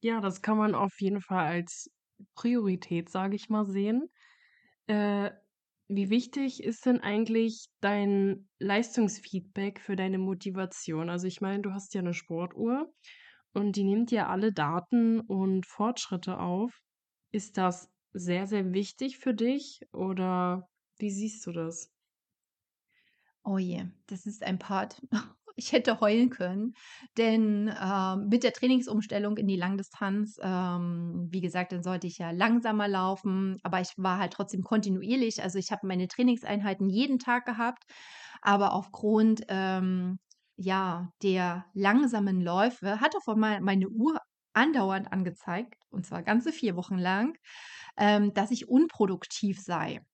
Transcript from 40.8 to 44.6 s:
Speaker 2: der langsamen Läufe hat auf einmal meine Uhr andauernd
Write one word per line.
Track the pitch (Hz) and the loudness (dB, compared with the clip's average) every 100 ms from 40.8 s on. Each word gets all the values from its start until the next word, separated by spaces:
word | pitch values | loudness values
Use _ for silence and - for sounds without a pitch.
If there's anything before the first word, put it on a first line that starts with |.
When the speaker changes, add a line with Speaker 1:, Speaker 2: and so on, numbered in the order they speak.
| 190 170 180 _ | 0 -2 -6 _
Speaker 2:
der | 202 185 180 175 185 | 0 2 2 -2 -8
langsamen | 196 196 226 285 226 196 185 | 2 6 6 6 2 2 2
Läufe | 175 180 220 240 185 208 | 2 4 2 2 -4 0
hat | 277 359 | 0 0
auf | - | -2
einmal | 220 214 208 | 2 2 2
meine | 185 190 190 | 2 2 0
Uhr | 226 262 311 - _ _ | 2 2 0 -6 _ _
andauernd | - | 2